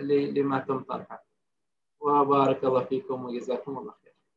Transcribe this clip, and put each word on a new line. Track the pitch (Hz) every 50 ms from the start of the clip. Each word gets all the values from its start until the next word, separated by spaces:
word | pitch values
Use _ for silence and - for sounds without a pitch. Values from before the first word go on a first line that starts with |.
ل-، | 143 143 143 143 143 117 110
لما | 139 139 139 135 131
تم | 127 - 135 131
طرحه. | 127 - 127 - - - 113 - - _ _ _ _ _ _ _ _ _ _ _ _ _ _ _
وبارك | 147 143 143 143 139 135 143 139 135 135 131 - 135
الله | 131 127 127 123
فيكم | - 135 131 - - 131 127 127
وجزاكم | 123 120 120 - 123 123 117 - 139 139 127
الله | - 107 - _ _
خير. | _ _ _ _ _ _